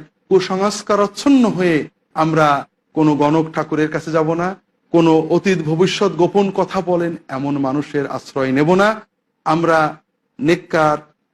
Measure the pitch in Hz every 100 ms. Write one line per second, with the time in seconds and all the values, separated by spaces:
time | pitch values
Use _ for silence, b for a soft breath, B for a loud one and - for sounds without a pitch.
0 | - _ - 190 185 190 208 202 - 202
1 | 202 - 285 269 220 165 180 151 156 _
2 | _ 160 160 160 151 139 110 _ _ 156
3 | 156 143 147 160 160 160 151 151 151 156
4 | 160 160 156 165 180 196 _ _ - 170
5 | 165 160 156 170 196 180 151 160 185 -
6 | 202 160 175 202 196 190 180 190 175 175
7 | 170 160 - 131 143 143 135 143 143 147
8 | 139 131 - 139 131 131 151 185 208 214
9 | - _ _ _ 160 160 165 160 151 151
10 | _ _ _ - 143 175 - 165 151 147
11 | - _ _